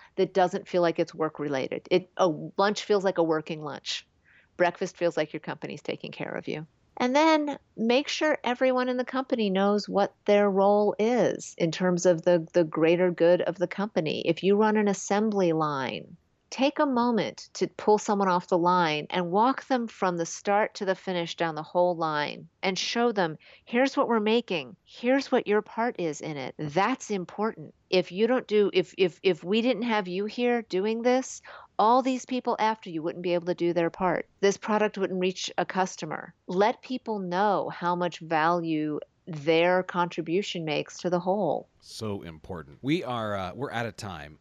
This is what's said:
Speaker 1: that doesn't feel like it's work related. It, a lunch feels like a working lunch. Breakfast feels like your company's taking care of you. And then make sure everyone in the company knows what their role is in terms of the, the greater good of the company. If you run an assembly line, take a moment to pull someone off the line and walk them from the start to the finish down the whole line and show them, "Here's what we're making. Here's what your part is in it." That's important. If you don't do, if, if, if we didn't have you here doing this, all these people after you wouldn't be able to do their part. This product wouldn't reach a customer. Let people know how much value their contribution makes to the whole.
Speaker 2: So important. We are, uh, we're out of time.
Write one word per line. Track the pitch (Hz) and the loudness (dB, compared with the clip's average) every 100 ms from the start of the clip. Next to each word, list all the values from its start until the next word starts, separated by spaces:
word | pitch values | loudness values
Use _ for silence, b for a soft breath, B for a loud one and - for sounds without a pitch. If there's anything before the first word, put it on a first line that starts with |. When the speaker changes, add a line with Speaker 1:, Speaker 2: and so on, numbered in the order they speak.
| B - | B -2
Speaker 1:
that | 185 | 0
doesn't | 190 180 190 - | 4 2 0 -2
feel | 180 | 2
like | 170 160 | 2 2
it's | 160 | -2
work | 160 156 - | -2 -4 -4
related. | 147 135 127 - - | -4 -4 -4 -6 0
It, | 180 185 - | 0 0 0
a | 185 151 160 - | 0 0 -6 0
lunch | 196 202 | 0 0
feels | - 208 | 0 0
like | 190 185 | 2 2
a | |
working | 160 156 151 156 | 2 0 -4 -10
lunch. | 151 120 - - - _ b b b - | -10 -10 -10 -10 -12 _ b b b 0
Breakfast | 175 - 185 - | 0 0 -6 -2
feels | 170 160 | -2 0
like | 156 | -4
your | 156 | -6
company's | - 139 - 147 | -10 -10 -10 -10
taking | - - - | -8 -8 -10
care | - - | -10 -8
of | - - | -8 -8
you. | - 160 _ _ - | -8 -10 _ _ -4
And | 247 | 0
then | 277 320 311 294 - _ - | 4 4 4 0 -8 _ -4
make | 226 247 285 | 2 2 0
sure | - 311 285 | 0 0 0
everyone | 240 247 262 254 254 | -2 0 2 2 0
in | 254 | -2
the | |
company | 247 262 262 247 208 | -4 -4 -2 0 2
knows | 190 202 208 196 | 2 2 2 0
what | 185 202 - | 0 0 0
their | - 208 202 | 2 4 4
role | 190 196 208 208 - | 4 4 4 4 2
is | 220 247 170 - - - | 2 2 2 0 -8 -2
in | 170 | -2
terms | 156 185 175 | 0 0 4
of | 180 165 | 4 4
the, | 175 175 165 | 4 2 2
the | 175 | 0
greater | 160 160 160 170 185 | 0 2 4 4 2
good | 170 170 180 | 4 4 4
of | - 175 | 2 -2
the | 175 | -4
company. | - 208 - 156 113 - | -4 -4 -2 -2 -2 -2
If | 160 | 0
you | 185 202 | 2 4
run | 214 214 | 4 2
an | 202 | 2
assembly | 190 - 202 220 202 180 | 0 -2 0 0 2 2
line, | 160 151 139 127 - - - _ _ _ | 2 0 -2 -4 -6 -12 -20 _ _ _
take | - 277 - | -2 0 2
a | 294 | 0
moment | 247 240 226 123 - - | 2 2 2 -2 -6 -14
to | - 185 | -6 -6
pull | - - 208 | 0 2 2
someone | - 202 190 | 2 0 2
off | 180 - | 0 2
the | 180 | 2
line | 175 180 165 151 - | 4 4 2 0 -2
and | 180 175 | -4 0
walk | 185 240 262 - | 2 2 2 -2
them | 254 233 | -2 -2
from | - 185 175 | -4 -2 -2
the | 165 | -4
start | - - 202 220 | -6 0 2 0
to | - 190 | -2 -4
the | |
finish | 185 - 180 165 - | -4 -4 -4 -4 -4
down | 165 | -4
the | 151 | -4
whole | 156 180 180 | -4 2 2
line | 165 160 151 147 55 160 _ | 2 -2 -2 -4 -6 -16 _
and | 190 185 | -4 -2
show | - 233 240 | -2 0 0
them, | 208 170 156 B B - | 2 -2 -4 B B -4
"Here's | 240 269 285 | 0 2 2
what | 254 | 0
we're | 226 | 2
making. | 208 233 - 175 127 - | 2 0 0 -6 -6 -16
Here's | _ - 240 269 269 | _ -6 0 0 2
what | 247 - | 0 2
your | 208 | 0
part | 208 - 240 - | -2 -4 -4 -4
is | 170 147 | -6 -6
in | 151 143 | -10 -10
it." | 131 - | -10 -8
That's | 151 151 208 262 - | -4 0 0 -2 -4
important. | 202 175 - 220 180 147 - - | -6 -6 -6 -6 -6 -14 -20 0
If | 185 - | 0 2
you | 175 226 | 0 2
don't | 254 - | 0 0
do, | 208 202 | 2 2
if, | 185 170 - | 2 0 0
if, | 185 - | -2 0
if | 190 165 | 0 0
we | 170 220 | 0 0
didn't | 240 208 | 2 0
have | 240 214 180 | 0 -2 -2
you | 180 | -4
here | 208 247 240 240 | -4 -2 0 0
doing | 226 185 208 226 | -2 -2 -2 0
this, | 233 254 262 - B B B - | 2 2 0 -10 B B B 2
all | 214 247 | 4 4
these | 254 254 | 2 -2
people | - 254 240 - | -4 -4 -2 0
after | 220 220 196 | 0 -2 -6
you | 160 | -6
wouldn't | 156 170 | -6 -4
be | 180 | -2
able | 175 170 | -2 -2
to | |
do | 175 170 | -2 0
their | 170 165 | 0 0
part. | - 185 160 - _ | 0 -2 -2 -4 _
This | 196 196 | 0 0
product | - 214 214 208 | 0 0 0 -2
wouldn't | 190 185 | -4 -2
reach | 185 185 - - | -2 -4 -6 -4
a | |
customer. | - 190 185 - 160 139 - - - | -2 -2 -2 -4 -10 -10 -12 -16 -4
Let | 175 208 - | 2 2 0
people | - 254 - 214 | -8 -10 -6 -8
know | 185 175 208 175 - | -4 0 2 2 -2
how | - 175 | -4 -2
much | 175 175 - | 0 -2 -4
value | 160 160 160 175 165 156 151 147 - _ - | -4 0 2 0 0 -2 -2 -6 -10 _ -14
their | 156 143 160 175 185 | -4 2 4 4 2
contribution | 180 180 175 - 165 175 202 180 160 | 0 -2 -2 -4 -2 -2 -2 -6 -4
makes | 147 147 - | -4 -4 -6
to | 180 | -2
the | 175 | -2
whole. | 180 202 175 - - _ | 0 -2 -2 -2 -8 _
Speaker 2:
So | - - 110 101 | -20 -10 -8 -8
important. | 82 78 - 90 73 69 | -10 -14 -12 -14 -14 -8
We | 127 175 | -4 -2
are, | 123 120 107 101 | -4 -6 -4 -4
uh, | 92 | -6
we're | 104 135 | -8 -8
out | 113 117 | -6 -6
of | - | -8
time. | 104 82 73 76 | -12 -12 -14 -20